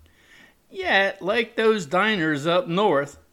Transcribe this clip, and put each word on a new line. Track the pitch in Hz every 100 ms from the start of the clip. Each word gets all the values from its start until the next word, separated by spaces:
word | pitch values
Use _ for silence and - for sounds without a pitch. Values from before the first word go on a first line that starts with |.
| _ _ _ - - _ _
Yet, | 392 359 202 196 -
like | 170 233 226
those | - 226 220 147
diners | 180 208 208 156 147 156
up | 175 -
north | 175 208 139 143 - _